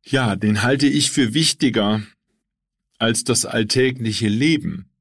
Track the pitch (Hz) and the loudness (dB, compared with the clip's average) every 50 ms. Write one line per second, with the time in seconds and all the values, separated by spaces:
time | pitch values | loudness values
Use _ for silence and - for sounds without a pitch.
0 | _ - 135 135 127 113 98 95 - 107 107 104 101 120 135 135 147 143 - 147 | _ -2 -2 0 0 0 0 0 0 0 0 2 2 0 2 2 2 2 2 2
1 | 139 - - 143 131 113 107 151 160 147 - _ - 131 107 110 104 104 107 107 | 0 0 0 0 0 0 0 0 0 0 0 _ 0 0 2 2 2 2 0 0
2 | 104 - _ _ _ _ _ _ _ _ _ _ _ _ _ _ _ _ _ _ | -2 -8 _ _ _ _ _ _ _ _ _ _ _ _ _ _ _ _ _ _
3 | 117 117 117 113 - - 120 - - - 117 113 110 107 - 131 127 131 127 127 | 0 0 0 0 -2 -2 -2 -2 -2 -2 -2 -2 -2 0 0 2 2 0 0 -2
4 | 113 113 104 - 120 107 104 110 139 156 165 147 - 85 - 92 95 _ _ _ | -4 -4 -4 -2 0 0 0 2 2 2 0 0 -2 -6 -8 -10 -14 _ _ _